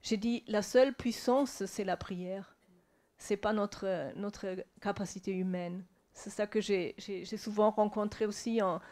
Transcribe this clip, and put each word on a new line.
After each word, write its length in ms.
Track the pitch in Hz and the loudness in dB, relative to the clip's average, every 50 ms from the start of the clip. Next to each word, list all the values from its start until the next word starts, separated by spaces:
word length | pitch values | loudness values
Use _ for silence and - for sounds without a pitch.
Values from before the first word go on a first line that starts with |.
J'ai 160 | - - 226 | 0 0 -2
dit, « 260 | 202 202 233 233 240 - | 0 2 0 0 -2 -2
La 140 | - 214 208 | 0 0 0
seule 320 | 202 - - 254 262 277 262 | 0 6 8 8 8 8 6
puissance, 720 | - - 240 220 - - - 247 269 285 254 - - 196 | 0 -2 -2 -2 0 2 4 4 4 4 2 0 -6 -6
c'est 200 | 190 - - 202 | -6 -4 -4 -2
la 100 | 185 175 | -2 -2
prière. 640 | - - - 190 180 180 180 190 196 190 - - _ _ _ _ _ _ _ _ _ _ _ _ _ | -2 -4 -8 -6 -6 -4 -6 -6 -8 -8 -12 -18 _ _ _ _ _ _ _ _ _ _ _ _ _
C'est 180 | - - 202 | -2 -2 -2
pas 160 | 196 - 208 214 | 0 2 0 2
notre, 580 | 214 202 208 - - - 190 190 170 143 135 - | 2 0 0 -2 -4 -2 -2 -2 -2 -2 -6 -6
notre 480 | - 202 208 208 - - 190 185 185 - _ _ - | -6 -6 -6 -6 -6 -6 -6 -6 -6 -8 _ _ -6
capacité 500 | - 202 202 - 202 175 - 190 - - | -4 -4 -2 -2 -4 -6 -6 -8 -4 -4
humaine. » 540 | 190 185 185 185 180 180 175 175 175 185 185 _ _ _ _ _ _ | -2 0 0 0 0 -2 -4 -6 -8 -8 -12 _ _ _ _ _ _
C'est 160 | - - 214 | -16 -14 -12
ça 160 | - - 208 | -2 -2 -2
que 120 | 208 - 220 | 0 0 -2
j'ai, 360 | 208 - 202 185 175 139 - | 2 2 2 2 2 -2 -4
j'ai, 260 | - - - 202 180 - | -8 -10 -8 -8 -8 -6
j'ai 140 | - 220 | -8 -8
souvent 320 | 202 - 220 208 208 208 214 | -6 -6 -4 2 4 4 4
rencontré 560 | 208 220 208 208 214 220 208 208 - - 220 | 6 4 2 2 2 -2 -2 -2 0 0 -2
aussi 360 | 208 208 - - 240 226 226 | -2 -2 -4 -4 0 2 2
en, 140 | 202 185 170 | 2 2 2
en 60 | 180 - - | -2 -4 -12